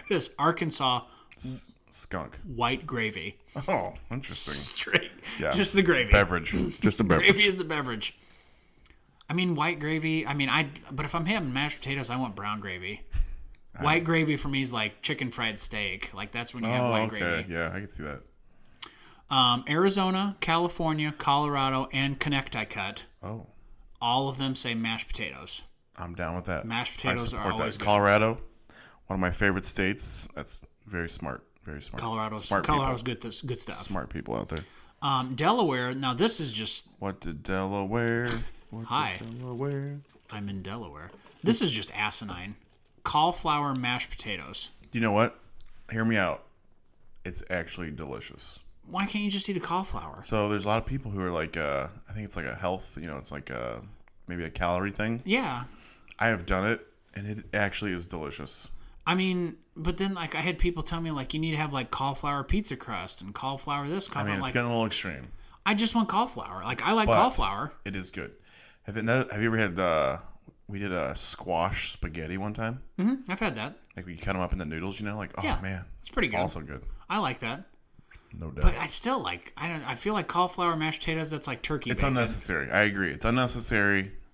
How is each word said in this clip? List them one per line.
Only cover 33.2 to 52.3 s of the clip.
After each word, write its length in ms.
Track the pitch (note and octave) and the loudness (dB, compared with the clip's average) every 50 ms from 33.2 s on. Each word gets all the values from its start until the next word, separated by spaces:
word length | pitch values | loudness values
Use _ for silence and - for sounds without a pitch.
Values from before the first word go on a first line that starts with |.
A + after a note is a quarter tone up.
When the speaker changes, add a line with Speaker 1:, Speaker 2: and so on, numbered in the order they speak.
Speaker 1:
this, 200 | - A2+ - - | -8 -10 -10 -8
good 180 | - - B2 - | -6 -6 -6 -6
stuff. 180 | - - F2 | -6 -8 -8
Speaker 2:
Smart 320 | - G2+ - G2 F2 C2 - | -8 -6 -4 -4 -4 -4 -4
people 260 | - D2 - G#1+ A1+ | -6 -6 -4 -4 -2
out 140 | A1 G1+ - | -4 -2 -4
there. 160 | - D#2+ - - - - - - _ - | -4 -6 -6 -8 -16 -20 -20 -20 _ -4
Speaker 1:
Um, 320 | - C#3 C3+ B2+ B2+ B2+ C3 | 0 0 2 2 0 -2 -2
Delaware. 580 | C#3+ D#3 F#3+ A#3 B3+ G3 D3 C3 B2 B2 B2+ C3 | 2 4 4 4 6 4 4 2 2 0 -2 -2
Now, 180 | C3+ C#3 B2+ B2 | -2 0 0 2
this 260 | C3 G#3 A3+ A3+ - | 4 2 2 2 0
is 120 | D3+ B2 | -4 -4
just 340 | G#2+ A2 A2 - - - - - - - | -4 -4 -4 -4 -4 -6 -8 -12 -12 -6
Speaker 2:
What 220 | G2 G2 F#2 - | -6 -6 -4 -4
did 200 | - E2+ D#2 C#2+ | -6 -8 -6 -6
Delaware? 880 | - F#2+ F#2+ F#2+ F#2+ F#2+ G2+ G2+ G2 G2 A2+ A#2+ A#2 A#2 A#2 A#2 A#2+ A#2+ A#2 A#2 A#2+ - - - - - | -4 -2 0 0 0 0 0 -2 0 0 0 2 2 2 2 2 0 0 -2 -2 -4 -6 -8 -10 -16 -12
What 160 | G#2+ A#2 A2+ | -12 -10 -6
Speaker 1:
Hi. 300 | - A#2+ D3 D3+ F#2+ F#2 F#2 | -2 0 0 0 0 -4 -6
Speaker 2:
did 200 | A2+ A2+ A#2 B2 | -8 -10 -10 -10
Delaware? 600 | B2+ B2+ B2 A#2+ C3+ C#3+ C#3+ C#3 C#3 C#3+ C#3+ C#3+ C#3+ _ _ - _ - | -8 -8 -6 -4 -4 -4 -4 -4 -6 -6 -8 -10 -14 _ _ -20 _ -12
Speaker 1:
I'm 200 | - G#2 G2+ G2+ | -8 -8 -6 -6
in 120 | G2 F#2+ | -6 -6
Delaware. 480 | F2+ F#2+ G#2+ A#2+ G#2+ D#2+ D2 D2+ E2 - - - - - - - | -6 -8 -8 -8 -10 -12 -12 -14 -16 -16 -18 -20 -20 -20 -10 0
This 200 | - G#3 A3+ - | 4 4 4 4
is 100 | G3 D#3 | 4 0
just 200 | A2+ G#2+ G2 - - | 0 -2 -4 -6 -4
asinine. 600 | - G#2+ G#2 - - A2 G2 F2+ F2+ F#2 G2+ G#2+ - _ _ _ _ _ _ _ _ - | -2 -2 -2 -2 -4 -8 -8 -10 -10 -10 -12 -12 -14 _ _ _ _ _ _ _ _ -4
Cauliflower 680 | - - D3+ D#3+ F3 F3 - - D#3 D3 D3 C#3+ C#3 C3 | 2 4 4 4 4 4 2 0 2 2 2 2 0 0
mashed 340 | B2+ B2 A#2+ B2 A#2+ - - | 0 0 0 0 0 -2 -6
potatoes. 600 | - - - A2+ G2 E2+ C#2 - - - - - - - - - | -8 -8 -6 -6 -6 -6 -6 -10 -10 -10 -12 -12 -14 -20 -12 -4
Speaker 2:
You 80 | - A#2 | 0 2
know 100 | A#2 G#2+ | 4 6
what? 280 | G2+ G#2+ A#2 A#2+ - - - - - - - - - - - - | 8 6 6 4 2 -6 -20 -16 -14 -14 -14 -14 -14 -14 -10 -6
Hear 120 | A2+ A2+ A2+ | -2 2 2
me 120 | A2+ A2 | 4 4
out. 260 | G2+ F2+ E2 C#2+ - - - - _ - - - - - - - - - - - - - | 4 4 4 2 -2 -6 -16 -20 _ -20 -20 -20 -20 -20 -20 -20 -20 -20 -20 -16 -12 -10
It's 180 | F#2 E2 - - - | -8 -8 -8 -4 -2
actually 420 | F#2 F2 D#2+ - - F#2 E2+ D2+ | -2 -2 -2 -4 -8 -8 -8 -8
delicious. 680 | C#2+ C2 D#2 C#2 A#1+ - - - - - - - - - - - - - - | -8 -8 -8 -8 -8 -10 -10 -12 -14 -14 -14 -14 -14 -16 -18 -20 -20 -20 -14
Speaker 1:
Why 180 | - E3+ F#3+ G3+ | -6 -4 -4 -2
can't 180 | G3+ - G#3 G#3 | -2 -2 -2 -2
you 80 | G3+ | -2
just 160 | G3 G3 - | -2 -2 -2
eat 80 | G#3 F#3+ | -2 -4
a 60 | E3+ | -2
cauliflower? 640 | - - E3+ F#3 F#3+ - - - E2 D2 - - - | -2 -2 -2 -2 -2 -2 -6 -6 -8 -8 -12 -12 -6
Speaker 2:
So 240 | - A2+ G#2+ G#2 G#2 | -2 0 2 2 2
there's 160 | G#2 G2+ F#2+ | 2 2 2
a 20 | |
lot 120 | G#2 A2 A2+ | 2 2 2
of 60 | - | 2
people 260 | C#3 C3+ C3+ B2+ G#2+ | 0 -4 -4 -4 -4
who 100 | G2+ F#2+ | -2 -2
are 100 | F#2 F2+ | 0 0
like, 240 | E2+ D#2+ E2 D#2+ - | 0 0 -2 -2 -2
uh, 320 | E2 D2+ C#2+ C#2 C#2 C2+ F#2 G2 - - - | -2 0 0 0 0 -2 -4 -8 -14 -14 -10
I 40 | G#2 | -10
think 120 | G#2+ G#2 | -8 -8
it's 100 | F#2 | -8